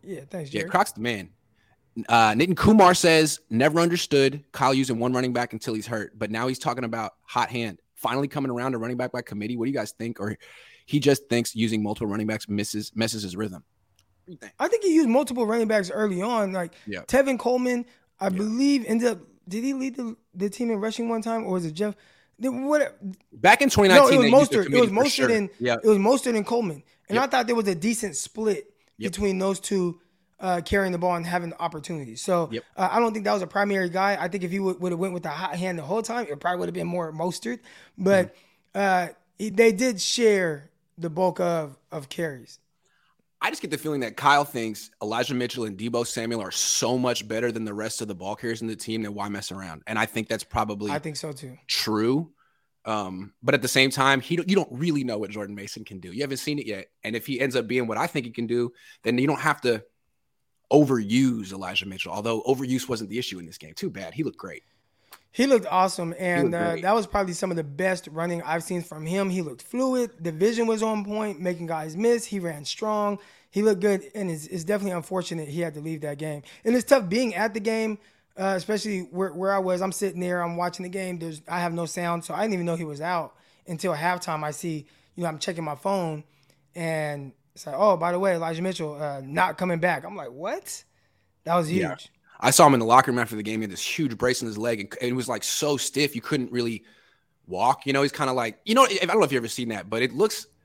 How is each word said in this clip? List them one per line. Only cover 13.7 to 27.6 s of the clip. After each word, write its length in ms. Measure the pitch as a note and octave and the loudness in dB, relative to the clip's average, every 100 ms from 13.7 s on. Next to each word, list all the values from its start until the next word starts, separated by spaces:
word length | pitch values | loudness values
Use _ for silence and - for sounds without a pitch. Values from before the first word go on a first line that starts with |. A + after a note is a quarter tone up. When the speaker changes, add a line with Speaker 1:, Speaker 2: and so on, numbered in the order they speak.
| _ _ _ _ _ - | _ _ _ _ _ -20
Speaker 2:
do 60 | |
you 40 | F3+ | -20
think? 140 | - _ | -20 _
Speaker 1:
I 80 | D#4 | -2
think 160 | A4+ | 2
he 100 | G4+ | 4
used 140 | D#4+ C#4 | 6 6
multiple 380 | A#3+ D4 B3+ A3 | 4 2 -2 0
running 180 | A#3 A3 | 0 2
backs 240 | G#3+ F3+ | 2 0
early 320 | G#3 G#3+ F3+ | -2 0 0
on. 300 | G#3 A#3 G3 | -2 0 0
Like, 220 | F#3 E3+ - - | -2 -6 -10 -10
Speaker 2:
Yeah. 160 | F#2 - | -10 0
Speaker 1:
Tevin 320 | B3+ C#4 B3+ | 2 4 2
Coleman, 460 | A#3+ B3 B3 B3 A#3+ _ _ _ | 0 0 0 -2 -4 _ _ _
I 60 | F#3+ | -4
Speaker 2:
Yeah. 40 | F#3 | -2
Speaker 1:
believe, 480 | G#3+ A#3 C#4 C#4+ A3 | -2 2 2 2 2
ended 220 | A3+ A#3+ | 2 2
up, 100 | F#3+ - _ - | -2 -10 _ -10
did 160 | G3+ | -4
he 100 | B3+ | -4
lead 220 | C4+ C4 B3 | -2 -4 -6
the, 200 | A#3+ A3+ _ | -8 -10 _
the 160 | F#3 G3+ | -4 -4
team 220 | G3 A#3+ | -2 -2
in 80 | A3 | 0
rushing 300 | A3 A3 A#3 | -2 -2 -2
one 140 | A3+ | -2
time, 220 | A3+ A3+ | -2 -4
or 100 | A3 | -2
was 120 | F#3 E3+ | -2 -2
it 60 | |
Jeff? 240 | D#3 G#3 G3+ _ _ _ _ | -4 -4 -4 _ _ _ _
The, 120 | B3+ | -4
what? 480 | B3 C4+ D4+ C#4 - G3 F#3 _ | -2 2 2 2 -4 -12 -12 _
Speaker 2:
Back 260 | - F3 A3+ | 4 6 8
in 60 | C#4 | 6
Speaker 1:
No, 0 | |
it 0 | |
was 80 | |
Speaker 2:
twenty 140 | - G3 | 6 10
nineteen, 300 | F#3 C4 C4+ | 10 10 8
they 160 | A3+ B3+ | 8 8
used 120 | D4 | 8
the 60 | A3+ | 4
Speaker 1:
Mostert. 80 | F3 | 4
It 80 | A#3+ | 4
was 80 | A#3 | 4
Speaker 2:
committee 0 | |
for 160 | G3+ | 4
Speaker 1:
Mostert 60 | C#4 | 2
Speaker 2:
sure. 200 | C4 B3+ | 4 2
Speaker 1:
and 200 | A3+ G3 - | 2 0 -2
Speaker 2:
Yeah. 180 | A#3+ A#3 | 0 2
Speaker 1:
it 20 | A3 | 6
was 120 | G3+ | 6
Mostert 360 | G3+ C4 B3+ A3+ | 6 4 2 -2
and 100 | G3+ | 0
Coleman, 360 | A#3+ G#3 D3 _ _ _ | -2 -2 -6 _ _ _
and 60 | G#3+ | 0
Speaker 2:
Yep. 60 | |
Speaker 1:
I 40 | C4+ | 2
thought 200 | C4 A#3 | 0 2
there 80 | |
was 140 | A#3+ | 0